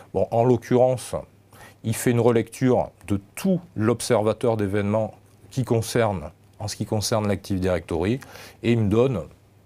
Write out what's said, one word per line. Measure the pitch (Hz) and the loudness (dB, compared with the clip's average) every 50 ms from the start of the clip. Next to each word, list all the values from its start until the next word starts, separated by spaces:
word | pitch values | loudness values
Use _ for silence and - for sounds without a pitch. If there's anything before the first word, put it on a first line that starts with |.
| - - - | -16 -8 -4
Bon, | 92 98 - | -2 -2 0
en | - 117 120 | 2 2 4
l'occurrence, | 127 123 113 - - 123 120 123 127 131 117 - - - 73 - - _ _ _ _ - - - - - _ - | 4 4 2 2 2 2 4 4 4 2 0 -6 -8 -8 -8 -8 -12 _ _ _ _ -20 -20 -20 -20 -20 _ -6
il | 113 113 | -6 -4
fait | - - 135 | -2 0 2
une | 120 120 | 2 4
relecture | 113 123 120 113 107 - - - 131 127 120 98 78 - - - - - | 4 4 4 2 0 -2 -4 -2 2 2 2 2 0 -4 -8 -12 -6 -4
de | 101 98 - - _ | -4 -4 -6 -8 _
tout | - - 190 185 170 - - - | -4 -2 0 0 0 -2 -6 -6
l'observateur | 107 107 113 117 117 - - 123 104 107 110 104 - - 120 113 | -2 0 0 0 0 0 0 0 2 2 0 -2 0 0 0 0
d'événements | 107 104 98 98 104 101 101 104 110 110 101 - - _ _ _ _ - - | 0 0 -2 0 -2 0 0 0 -2 -2 -4 -8 -14 _ _ _ _ -20 -10
qui | - 131 120 | -6 -4 -2
concerne, | - 120 113 107 - - 123 113 107 101 87 73 - - _ _ _ _ - | 0 0 0 0 0 0 0 0 0 0 -4 -8 -10 -14 _ _ _ _ -12
en | 104 95 | -10 -8
ce | - - | -8 -8
qui | 107 | -6
concerne | - 113 107 98 - 117 107 104 104 | -4 -2 -2 -2 0 -2 0 0 0
l'Active | 101 95 - - 101 92 | -2 -2 -4 -4 -4 -2
Directory, | 92 95 90 85 80 - 87 80 87 101 120 139 - - - - - - - _ - | 0 0 0 -2 -2 -4 -4 -2 0 0 -2 -4 -6 -12 -18 -20 -20 -20 -14 _ -2
et | 117 | 0
il | 117 117 | 2 2
me | 110 98 | 2 2
donne, | 98 113 120 139 123 90 71 - - _ _ _ _ _ _ | 4 4 4 2 0 -4 -8 -10 -14 _ _ _ _ _ _